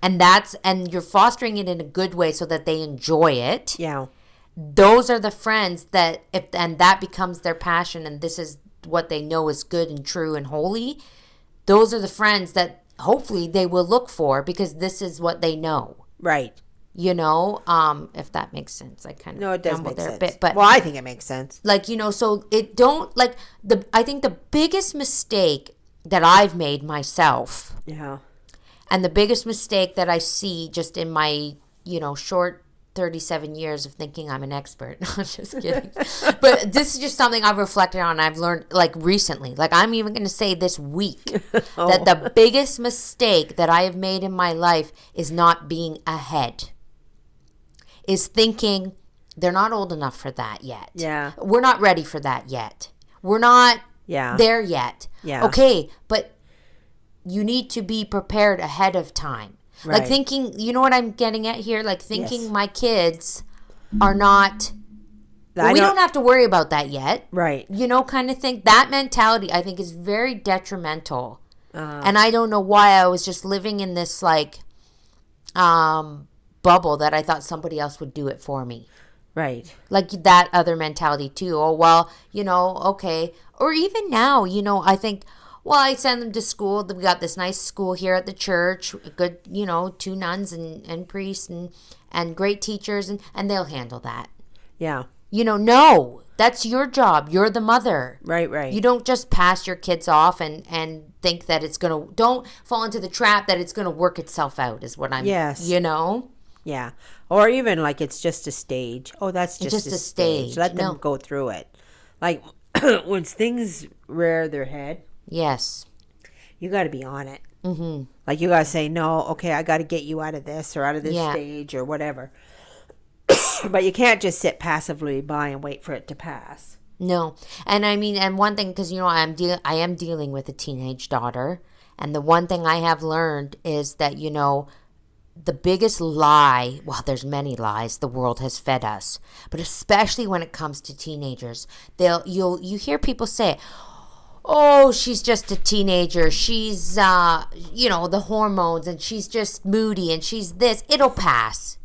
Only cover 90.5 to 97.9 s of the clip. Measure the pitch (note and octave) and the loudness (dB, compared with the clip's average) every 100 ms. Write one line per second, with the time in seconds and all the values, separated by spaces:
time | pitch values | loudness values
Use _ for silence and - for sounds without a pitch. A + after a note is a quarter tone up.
90.5 | E3+ E3 D#3+ - E3 F#3 G3+ F#3+ G3 - | -10 -14 -14 -12 -12 -10 -12 -10 -10 -10
91.5 | E3+ F3 - _ - _ E3+ E3+ E3 G3 | -12 -14 -16 _ -20 _ -6 -6 -2 -2
92.5 | G3+ G#3 G#3 - G3+ F#3+ G3+ - - G3 | -2 -6 -10 -6 -8 -6 -10 -12 -8 -4
93.5 | G3 E3 D3 A#2 A#2+ A#2 A#2 - - - | -4 -4 -10 -12 -12 -12 -14 -14 -18 -20
94.5 | - - - D#3+ C#3+ B2+ - - G3+ A3+ | -20 -20 -10 -6 -6 -8 -18 -8 -2 0
95.5 | G#3 G#3+ B3 D#4 G#3 B2 A#2+ - - A3+ | 2 6 8 10 8 6 -8 -20 2 2
96.5 | B3 A3+ B3 C4+ C4 A3+ D#3 C#3+ F3 G#3+ | 2 -4 -2 0 2 4 4 2 2 2
97.5 | G#3+ A3 A#3+ A3 | 0 2 2 2